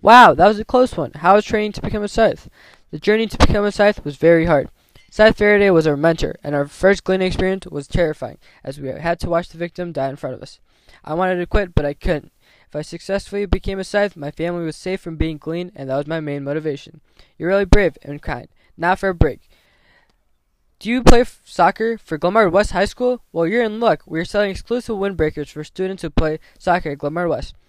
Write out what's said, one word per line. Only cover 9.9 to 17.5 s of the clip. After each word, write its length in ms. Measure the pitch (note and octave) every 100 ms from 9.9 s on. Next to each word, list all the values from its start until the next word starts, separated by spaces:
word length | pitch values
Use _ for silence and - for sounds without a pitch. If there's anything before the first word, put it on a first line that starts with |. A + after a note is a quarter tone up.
die 160 | D3 C3+
in 80 | C3+
front 180 | C#3
of 80 | B2
us. 160 | - - _ _ _ _
I 100 | -
wanted 220 | D#3 F#3 F3+
to 100 | F3
quit, 260 | G#3+ F#3+
but 120 | F3
I 100 | C#3+
couldn't. 380 | D3 - D#3 - _ _ _ _
If 60 |
I 80 | D3+
successfully 640 | D3+ E3+ - G3 - G3+ G3+
became 320 | F#3+ - F#3+
a 60 |
scythe, 320 | F#3+ G#3 G3+ -
my 160 | C#3+
family 320 | - E3 F3
was 100 | E3
safe 260 | D#3 - F#3+
from 140 | -
being 240 | D#3+ D#3+ D3+
gleaned, 320 | - E3+ F3+ -
and 120 | C#3
that 80 | C3
was 120 | D3
my 100 | D#3+
main 240 | D3+ C#3+
motivation. 580 | C#3 D3+ D#3 C#3 - - _ _ _ _
You're 100 |
really 160 | D#3+